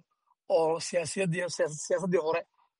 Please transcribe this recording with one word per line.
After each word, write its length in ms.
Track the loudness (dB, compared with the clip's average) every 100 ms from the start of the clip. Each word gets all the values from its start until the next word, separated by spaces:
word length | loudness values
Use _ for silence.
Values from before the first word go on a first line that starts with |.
| -8 _ _ _ 0
oo 300 | 2 2 0
siyaasiyaddii, 640 | -2 -2 -2 -2 -2 0 -2
siyaas-, 300 | -2 -2 -2
siyaasaddii 380 | -2 0 2 2
hore 180 | 2 -2 -4 _ _